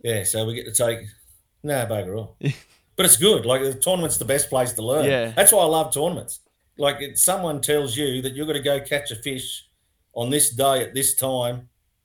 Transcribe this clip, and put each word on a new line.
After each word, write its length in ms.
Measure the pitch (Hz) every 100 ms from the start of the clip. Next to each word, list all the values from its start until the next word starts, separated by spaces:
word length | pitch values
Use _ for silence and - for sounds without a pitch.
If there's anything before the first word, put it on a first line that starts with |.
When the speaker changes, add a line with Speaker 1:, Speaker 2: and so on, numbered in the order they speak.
Speaker 1:
Yeah, 220 | 117 107
so 200 | 92 110
we 100 | 110
get 120 | 117 -
to 60 |
take, 340 | 107 117 117 104 - _ _ _ _
no, 240 | 147 180 113
bugger 300 | 104 90 110
all. 200 | 107 -
Speaker 2:
<laughs> 60 | 143 - - _ _ -
Speaker 1:
But 80 |
it's 140 | - 117
good. 260 | 202 160
Like, 160 | 113 131
the 140 | 135
tournament's 420 | 131 180 180 156 -
the 80 |
best 240 | 120 143 -
place 240 | 131 123
to 100 | 104
learn. 220 | 113 147
Speaker 2:
Yeah. 260 | 139 131 117 120
Speaker 1:
That's 160 | 202
why 80 | 214
I 60 | 160
love 260 | 160 151
tournaments. 480 | 135 170 175 - - _ _ _ -
Like, 240 | 143 135
it, 160 | 139 -
someone 420 | - 196 165 143
tells 340 | 147 147 135
you 280 | 123 143 127
that 120 | 131
you're 120 | 135 156
gonna 160 | 143
go 180 | 143 139
catch 300 | 139 143 135
a 60 | 110
fish 520 | 147 131 - - - _ _ _ _
on 160 | 117 123
this 180 | 147 -
day 340 | 120 135 131
at 120 | 110
this 200 | 131 135
time 540 | - 131 127 120 123 123 _ _ _